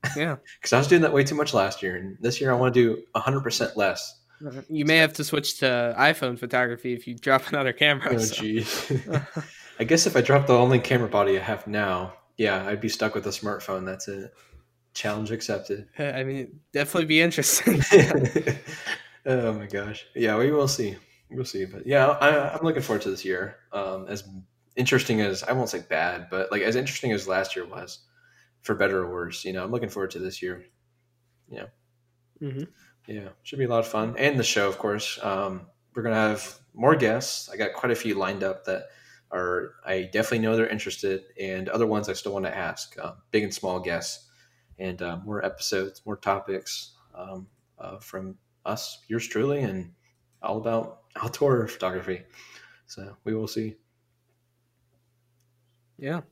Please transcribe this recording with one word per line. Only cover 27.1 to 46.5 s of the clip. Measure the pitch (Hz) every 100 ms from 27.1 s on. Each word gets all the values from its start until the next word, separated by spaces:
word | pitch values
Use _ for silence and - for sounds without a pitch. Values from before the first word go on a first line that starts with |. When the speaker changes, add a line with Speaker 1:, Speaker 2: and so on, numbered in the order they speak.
Speaker 2:
as | 107 95
last | 95 95 -
year | 87
was, | 95 85 - _ _ _ _ _ _
for | - 101
better | 98 95
or | 90
worse, | 90 87 85 92
you |
know, | 92
I'm | 92
looking | 120 117
forward | 104 95
to | 87
this | 92 -
year. | 90 90 - _ _ _ _ _ _ _ _
You | -
know. | - _ _ _ _ _ _ _
Speaker 1:
Mm-hmm. | 147 135 175 _ _ _ -
Speaker 2:
Yeah, | 107 98 95
should | - 139
be | 127
a |
lot | 117
of | 113
fun. | 107 110 123
And | 139 139
the |
show, | 110 - 101
of | 95
course. | 110 104 - -
Um, | 104 98 98 92 - _ _ -
we're |
gonna | 113 110
have | 107 104 - - _
more | - 123 160
guests. | 113 117 127 - -
I | 98
got | 104
quite | - 123
a | 117
few | 113 98
lined | 95 98
up | 95 95 -
that | 95 - - - - _
are, | 92 90 90 - - -
I | 95 87
definitely | 104 110 120
know | 110 113
they're | 113
interested, | 107 101 - 98 95 - -
and | 95 95 92
other | 110 113
ones | 107 101
I |
still | 92 -
wanna | 98 92
ask, | 95 85 - - -
uh, | 87 90 _
big | 110
and | 104
small | 98 98 92
guests, | 90 85 82 - _ _ _ _ _ -
and, | 92 92
uh, | 87 85 98
more | 101
episodes, | 98 - - 98 98 - -
more | 101
topics, | - 98 -